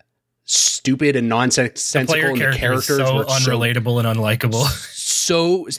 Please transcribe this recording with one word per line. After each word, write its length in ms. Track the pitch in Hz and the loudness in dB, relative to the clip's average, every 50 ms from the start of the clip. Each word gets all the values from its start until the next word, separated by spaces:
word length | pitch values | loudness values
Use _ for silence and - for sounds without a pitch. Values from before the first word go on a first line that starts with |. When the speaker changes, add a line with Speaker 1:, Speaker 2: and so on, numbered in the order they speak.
| _ _ _ _ _ _ _ _ _ | _ _ _ _ _ _ _ _ _
Speaker 1:
stupid 720 | - - - - - - - - 131 131 135 156 147 139 | -2 0 0 0 0 -2 -2 -2 -2 0 2 2 2 2
and 120 | 131 117 113 | 2 0 0
nonsensical, 720 | 113 117 123 127 - - 127 117 - - - - - 147 131 | 2 2 2 2 2 2 0 0 -2 -6 -6 -2 0 0 0
Speaker 2:
The 40 | |
player 200 | 123 160 160 160 160 | 2 2 0 0 0
Speaker 1:
and 80 | 135 | 0
the 40 | 123 | 0
Speaker 2:
character 320 | 143 135 131 123 127 120 127 | 0 0 0 0 0 0 0
is 120 | 131 - | 0 0
Speaker 1:
characters 220 | - 147 139 135 131 | 0 0 2 2 2
Speaker 2:
so 80 | 135 | 0
Speaker 1:
were 80 | - 110 | 0 0
so 260 | - 131 135 131 131 | 0 0 0 0 0
Speaker 2:
unrelatable 540 | 123 120 117 117 120 120 110 123 120 120 117 | 0 0 0 0 0 0 0 0 0 0 0
and 140 | 117 113 113 | 0 0 0
unlikable. 460 | 110 107 107 120 - 120 110 117 135 | 0 0 0 0 0 0 0 0 0
<laughs> 300 | 139 - - - - - | 0 -2 -4 -8 -12 -12
Speaker 1:
so 720 | - - - - - - - 175 165 165 170 180 190 175 - 135 | -8 -6 -4 -2 -2 0 0 2 2 2 2 0 0 -2 -6 -10